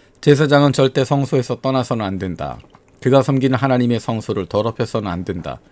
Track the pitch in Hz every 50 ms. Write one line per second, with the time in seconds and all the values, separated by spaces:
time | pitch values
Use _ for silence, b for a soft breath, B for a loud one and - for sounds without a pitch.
0 | b b b b - 147 147 135 156 135 147 143 143 139 127 - 135 131 - 143
1 | 131 - 143 139 135 - 160 131 120 - 120 - - 131 131 131 120 - 127 113
2 | 104 98 98 92 95 92 82 - 78 67 60 58 - _ - _ _ _ _ _
3 | - 131 131 135 127 - 139 131 127 131 131 110 139 135 127 123 120 120 120 113
4 | - - 117 110 - - 101 104 90 - - 104 107 113 107 - 117 - - 113
5 | 104 95 85 90 90 - 90 87 73 71 62 - b b